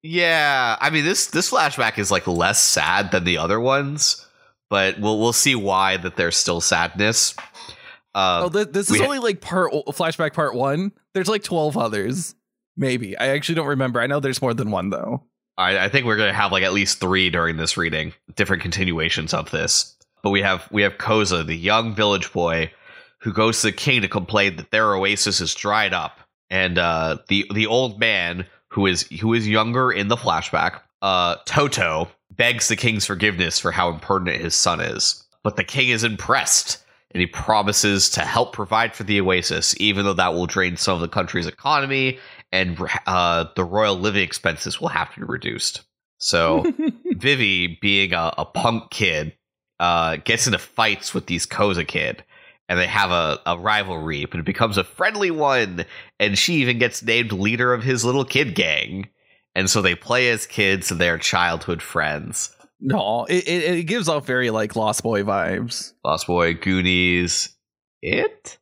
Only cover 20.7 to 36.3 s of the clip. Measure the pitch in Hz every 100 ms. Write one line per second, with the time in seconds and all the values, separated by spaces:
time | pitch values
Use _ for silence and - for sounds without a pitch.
20.7 | 107 101 - - 110 101 87 80 82 90
21.7 | 110 113 107 104 98 85 90 85 82 80
22.7 | - - - - _ 110 95 110 110 110
23.7 | 95 - 127 98 104 87 107 101 82 -
24.7 | 110 110 98 95 104 - 98 107 - 101
25.7 | 107 101 90 76 - _ _ _ 95 92
26.7 | 87 85 82 80 78 - 98 - 101 107
27.7 | 117 131 104 113 101 85 87 92 _ _
28.7 | - 98 87 - 85 110 117 107 107 110
29.7 | 123 127 98 101 117 - 80 - 80 82
30.7 | - _ _ 98 92 87 85 - - 143
31.7 | - 87 78 82 _ _ - 120 120 -
32.7 | 113 123 110 - 95 104 87 85 - 90
33.7 | 85 87 82 - 95 87 - 82 - -
34.7 | 82 80 - - - _ _ 107 - 104
35.7 | 139 127 113 117 101 -